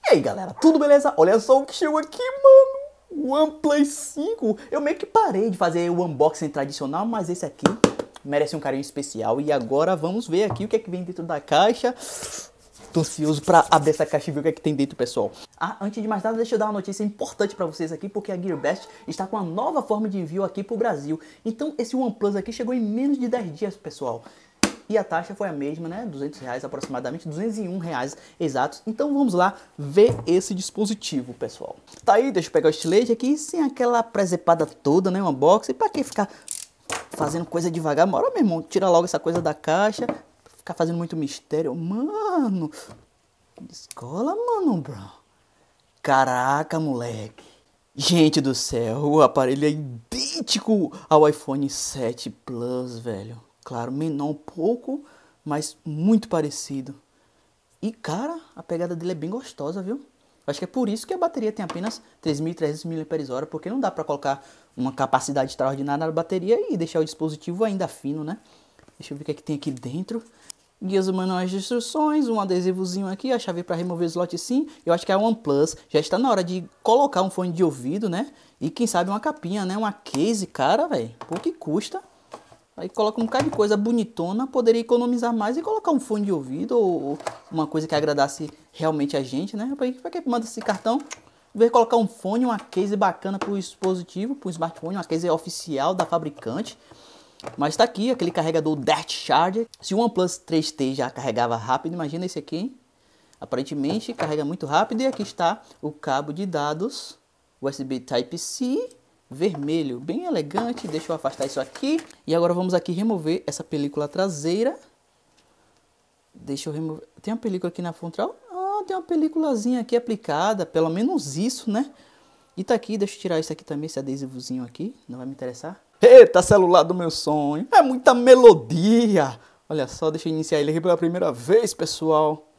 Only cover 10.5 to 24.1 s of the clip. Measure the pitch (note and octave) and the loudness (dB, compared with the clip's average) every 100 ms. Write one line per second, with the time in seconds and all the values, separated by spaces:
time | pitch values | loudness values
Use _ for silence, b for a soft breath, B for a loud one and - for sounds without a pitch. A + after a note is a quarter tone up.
10.5 | B2 G#3 A3 A3 F3+ F3+ F3+ E3+ D3+ - | -2 -2 -2 -2 -10 -8 -10 -6 -8 0
11.5 | D3+ G3+ A#3 B3+ B3 B B B B B | 4 4 2 -2 -4 B B B B B
12.5 | _ - - - - D3+ - D3+ D3 - | _ -20 -20 -4 -2 -2 -2 -2 0 6
13.5 | E3 - D#3+ D3 D3+ D#3 D3 D#3 D3 D3+ | 6 8 4 4 2 0 -2 -4 -2 -2
14.5 | D#3 D#3 C#3+ C#3 - A#2+ - G2+ B B | -2 -4 -2 -2 -2 -4 -2 -4 B B
15.5 | _ F3+ - G3+ G#3+ G#3+ G#3+ A3 A3+ A3+ | _ -8 -6 -8 -6 -4 -2 -2 -2 0
16.5 | A3 G#3+ G3+ F#3+ G3 G#3 G#3 - - G3+ | 0 0 -2 -6 -4 -4 -4 -12 -2 -4
17.5 | G#3 F3 D#3 D#3+ D#3+ G3 - - F#3 F#3 | -2 -6 -4 -6 -6 -8 -8 -6 -6 -4
18.5 | D3+ C#3 F3+ - B - - F#3 A3 F3+ | -2 -2 -4 -8 B -14 -8 -6 -4 -4
19.5 | F3 C#4 D#4 - G#3+ A3 G3 E3 F3 G3 | -4 -2 -2 -2 -2 -2 -4 -6 -4 -4
20.5 | - F#3+ A3+ A3+ D#3+ C#3+ D#3+ B B A3+ | -6 -8 -2 -2 -2 -4 -8 B B -8
21.5 | A3+ D4+ D4 A#3 C4 B3+ - G3+ G3+ G3 | -6 -6 -4 -4 -2 -2 -2 -2 -2 -6
22.5 | A3+ A#3+ B3+ G#3+ A3 C#4 C#4 B3 B3 F#3+ | -8 -4 -2 -2 -2 0 0 -2 -4 -6
23.5 | D3+ G#3 G3 - - C3 | -6 -8 -8 -16 -8 -8